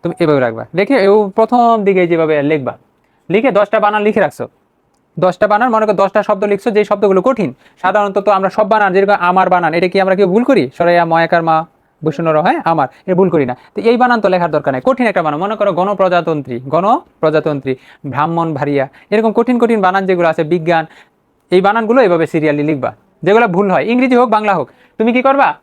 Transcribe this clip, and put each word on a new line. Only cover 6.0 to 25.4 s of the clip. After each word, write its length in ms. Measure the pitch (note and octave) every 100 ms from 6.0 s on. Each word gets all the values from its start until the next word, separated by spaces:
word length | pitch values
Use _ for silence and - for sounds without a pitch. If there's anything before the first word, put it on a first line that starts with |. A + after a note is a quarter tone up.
দশটা 160 | G3 G#3+ G3
শব্দ 140 | G3+ G#3
লিখছো, 180 | G3+ - G#3
যেই 100 | G#3
শব্দগুলো 300 | G3+ G#3 F#3+ F#3
কঠিন। 220 | C4 E3 C3+ _ _
সাধারণত 340 | F#3 G3+ G3+ G3+ G3
তো 40 | F#3+
আমরা 120 | F#3+ -
সব 80 | G#3
বানান, 160 | A3 G3+ F#3
যেরকম 220 | G3 G3+ F3
আমার 180 | F#3 F3+
বানান, 180 | F3+ D#3 E3
এটা 100 | F3+
কি 40 | F#3+
আমরা 120 | F#3+ F#3+
কেউ 80 | G3
ভুল 100 | G3 B3
করি? 140 | B3 B2+ -
সরাইয়া 260 | F3 F3 E3
ময়াকার 320 | E3 E3 E3+ E3
মা, 60 | D#3+ E3 _ _ _
বৈষ্ণব 260 | D#3 D#3 E3 D#3
র 20 | F3+
হয় 120 | D#4+ -
আমার, 160 | D#3+ C3+ - -
এটা 100 | F3+
ভুল 100 | F#3+
করি 120 | E3 C3
না। 60 | B2+ _
তো 60 | - G#3
এই 80 | A#3+
বানান 180 | B3 A#3
তো 40 | G3+
লেখার 180 | F3+ E3+ D3+
দরকার 160 | C#3 C3
নাই, 60 | B3+
কঠিন 180 | B3+ A#3+
একটা 100 | F#3 D#3+
বানান, 140 | D3 G3
মনে 100 | G#3+
করো 120 | G3+ E3+
গণপ্রজাতন্ত্রী, 760 | F#3+ G3 F#3+ F3 E3 D#3 C3 A#2+ C3+
গণপ্রজাতন্ত্রী, 1000 | D#3 G3 C4+ - _ D#3+ D#3 D3+ D3 C3 C3 - - C#3+
ব্রাহ্মণ 360 | B2+ D#3 E3+ E3 D3
ভারিয়া, 280 | C#3+ C#3+ C3 - _
এরকম 180 | G#3 A3 G#3+
কঠিন 200 | A#3 A#3+
কঠিন 180 | A#3 A3+ F#3
বানান 180 | F#3+ F#3+
যেগুলো 180 | F3+ E3+
আছে, 100 | D#3+ D#3
বিজ্ঞান, 320 | F3 D#3+ E3 D#3 - _ _ _ _ _ F3+
এই 60 | F#3+
বানানগুলো 320 | G#3+ A3 B3 A3
এভাবে 180 | E3+ D#3+
সিরিয়ালি 300 | E3+ D3+ D3 D3
লিখবা, 220 | D3 B2+ - _ _ D3+
যেগুলো 200 | G#3+ A#3 F3
ভুল 120 | G3+
হয়, 100 | E3+ E3+
ইংরেজি 240 | A#3+ C4 B3
হোক, 100 | B3 G#3+
বাংলা 160 | G#3+ F#3
হোক। 80 | B2+ _ _ _
তুমি 140 | A3+ A#3+
কি 60 | C4
করবা? 200 | C4+